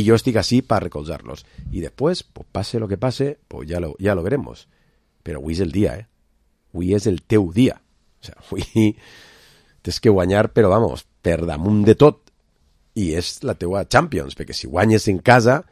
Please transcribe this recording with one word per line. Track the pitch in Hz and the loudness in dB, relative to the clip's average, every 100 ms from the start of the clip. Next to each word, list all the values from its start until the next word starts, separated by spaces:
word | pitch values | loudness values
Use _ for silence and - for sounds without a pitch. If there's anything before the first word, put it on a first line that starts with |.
| 107 | 4
jo | 113 | 2
estic | 135 110 | 2 -2
ací | - 123 - | 0 0 0
per | 107 | -2
recolzar-los». | 87 73 76 95 57 - - - - | -4 -8 -10 -12 -14 -18 -18 -18 -12
I | 90 | -10
després, | 85 - 147 180 | -10 -4 -4 -4
pues, | - - - | -8 -20 -12
pase | 117 110 117 | -8 -6 -6
lo | 107 | -6
que | 95 | -4
pase, | 127 117 139 147 - | -4 -2 -4 -6 -14
pues | 67 76 | -14 -8
ya | 87 | -6
lo, | 82 - | -8 -4
ya | 98 95 | -2 -2
lo | |
veremos. | 92 143 60 57 - _ _ _ _ _ | -2 -4 -6 -14 -20 _ _ _ _ _
Però | - 76 | -12 -10
avui | 76 | -6
és | 82 | -4
el | 90 98 | -2 0
dia, | 95 64 | -2 -4
eh? | 110 _ _ _ _ _ _ | -14 _ _ _ _ _ _
Avui | 87 90 104 | -6 -2 0
és | 104 | 0
el | 87 | -4
teu | - 107 90 | 0 0 2
dia. | 90 127 - _ _ _ _ | 2 0 0 _ _ _ _
O | - | -20
sea, | - | -20
avui | - 98 - 110 107 104 - - - _ | -12 -10 -4 2 2 0 -10 -20 -20 _
<laughs> | _ _ _ _ | _ _ _ _
tens | - - | -10 0
que | 117 | 2
guanyar, | 98 90 98 110 - | 4 4 2 2 2
però, | 101 | 4
vamos, | 104 101 62 - _ | 4 0 -4 -14 _
per | 87 80 85 | -2 -2 -2
damunt | 78 92 107 110 | -4 0 4 6
de | |
tot. | 107 165 - _ _ _ _ _ _ _ - | 6 6 4 _ _ _ _ _ _ _ -6
I | 90 82 | -4 -4
és | - - 135 | -6 -8 -8
la | 95 | -6
teua | 87 98 90 | -4 -4 0
Champions, | 131 165 95 67 - | 0 0 -4 -8 -12
perquè | 73 | -14
si | 73 65 | -12 -6
guanyes | 78 107 107 - | 0 2 2 2
en | 92 | 0
casa, | - 123 113 143 - | 4 6 6 2 -2